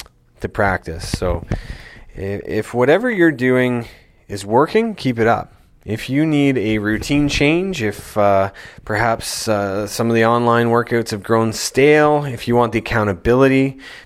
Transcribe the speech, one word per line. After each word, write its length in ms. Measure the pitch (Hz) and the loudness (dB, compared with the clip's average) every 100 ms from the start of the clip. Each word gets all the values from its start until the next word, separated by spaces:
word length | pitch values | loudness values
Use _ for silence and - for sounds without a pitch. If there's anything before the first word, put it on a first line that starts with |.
| - _ _ _ | -16 _ _ _
to 80 | 101 | -8
practice. 580 | - 101 90 - 82 - - | -2 0 -2 -6 -10 -10 -4
So 280 | 90 85 - - - - - - - - | -4 -4 -4 -8 -8 -16 -18 -20 -20 -12
i-, 20 | |
if 520 | 98 - - 104 - | -8 -8 -6 -6 -4
whatever 360 | 120 127 180 247 | 0 2 4 2
you're 220 | 202 165 | 2 2
doing 540 | 131 127 127 123 120 113 - _ _ - | 2 2 2 2 -2 -6 -16 _ _ -12
is 180 | 101 98 | -10 0
working, 480 | 120 160 214 226 190 | 2 4 2 -2 -2
keep 240 | 131 113 | -4 0
it 80 | 110 | 2
up. 260 | 101 - - _ _ - | 2 -2 -18 _ _ -10
If 240 | 107 - | -8 -4
you 160 | 139 160 | -2 0
need 320 | 147 139 127 | 2 2 2
a 200 | 107 110 | 0 0
routine 500 | 104 107 - 143 143 | 0 -2 0 0 0
change, 520 | - 143 170 190 170 | 0 0 0 -2 -4
if, 360 | 107 - - 107 | -4 -6 -6 0
uh, 340 | 101 98 98 - - - | 4 4 0 -6 -20 -18
perhaps, 640 | - 107 117 113 - - - | -6 -2 0 -2 -6 -8 -4
uh, 400 | 104 101 98 101 | -2 -2 -4 -6
some 220 | - 117 | -4 0
of 60 | 113 | 2
the 100 | 113 | 2
online 420 | 120 120 117 117 | 2 2 2 2
workouts 440 | 117 117 120 110 | 0 0 -2 -2
have 120 | 104 | -6
grown 300 | 95 113 113 | 0 0 0
stale, 720 | 101 - 131 143 151 151 147 143 | -2 -4 2 4 6 4 2 -2
if 220 | 120 - | -6 0
you 80 | 120 | 2
want 180 | 117 | 2
the 60 | 110 | -2
accountability, 960 | - 113 104 87 117 127 135 135 135 135 - - | -2 -2 0 -2 0 4 4 4 0 -4 -18 -20